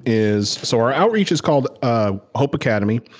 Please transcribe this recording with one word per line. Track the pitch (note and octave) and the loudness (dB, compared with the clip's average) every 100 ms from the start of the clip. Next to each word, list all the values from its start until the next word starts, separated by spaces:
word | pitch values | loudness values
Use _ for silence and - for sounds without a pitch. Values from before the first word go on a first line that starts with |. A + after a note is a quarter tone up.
| - | -2
is, | A2+ G#2+ G#2 G#2 | 0 2 0 -2
so | - - A#2+ | -6 -2 0
our | A#2 | 0
outreach | C3+ G#3 A3 G3 | 2 2 2 0
is | D#3 | 0
called, | - D3 C3 - | 2 0 0 -4
uh, | B2+ A#2 G#2 G2 - | -2 0 0 -2 -6
Hope | - C#3 | -4 -2
Academy. | C#3 B2+ G#2+ G2+ A#2 - - | -2 -2 0 0 -2 -6 -20